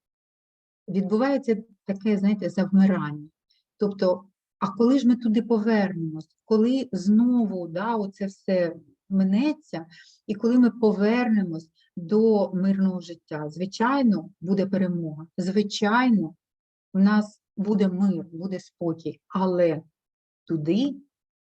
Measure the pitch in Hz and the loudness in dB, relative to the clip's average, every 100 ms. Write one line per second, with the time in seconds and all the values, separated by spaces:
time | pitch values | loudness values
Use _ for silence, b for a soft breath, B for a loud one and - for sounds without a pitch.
0 | _ _ _ _ _ _ _ _ - 185 | _ _ _ _ _ _ _ _ -6 -4
1 | 180 220 269 269 240 214 - _ - 196 | -2 0 0 0 0 -4 -4 _ -10 -4
2 | 214 196 202 202 175 190 180 196 190 170 | -2 0 0 0 -4 -4 2 4 4 2
3 | 147 151 151 _ _ _ _ - 202 196 | -4 -8 -14 _ _ _ _ -4 -4 0
4 | 185 180 - _ _ - - - 233 269 | 0 0 -6 _ _ -8 -8 2 2 4
5 | 240 240 233 220 233 220 220 214 185 170 | 2 2 2 0 0 0 2 0 0 -4
6 | 160 156 - _ - 214 233 262 254 190 | -8 -8 -16 _ -2 2 2 0 -2 -4
7 | 185 214 247 247 208 185 170 170 226 226 | 2 4 4 2 0 -4 -6 -6 -4 -4
8 | 196 - 196 - - 185 170 170 _ _ | -6 -6 -10 -8 -2 0 0 -4 _ _
9 | - 190 190 202 302 302 - 170 165 B | -4 0 2 2 0 -4 -10 -12 -12 B
10 | B B - 202 233 254 240 202 220 185 | B B -10 -2 2 4 4 4 0 2
11 | 208 247 233 214 175 160 - _ _ 180 | 2 2 2 0 0 -6 -12 _ _ -14
12 | 165 208 226 208 180 180 196 196 190 180 | -2 2 4 4 0 0 0 2 0 -2
13 | 170 165 - 151 151 160 190 - 240 277 | -10 -18 -10 -8 -8 -8 -8 -2 0 2
14 | 240 170 - - 170 196 185 190 180 175 | 2 0 -4 -12 -4 -2 0 0 -2 -2
15 | 160 151 160 - 180 202 208 - 208 240 | -6 -10 -12 -6 -2 0 -2 -2 0 2
16 | 254 202 160 - _ _ _ _ _ 190 | 2 2 0 -8 _ _ _ _ _ 2
17 | 196 208 208 _ _ - 202 208 190 180 | 4 2 -2 _ _ -8 -2 0 0 2
18 | 202 165 165 165 190 180 - - 170 165 | 0 -2 -6 -12 -10 -10 -12 -6 -6 -4
19 | 156 - _ 190 185 180 170 156 - _ | -8 -12 _ -2 0 2 2 0 -8 _
20 | _ _ _ _ - 160 151 202 285 - | _ _ _ _ -6 -4 0 0 0 -6
21 | _ _ _ _ _ | _ _ _ _ _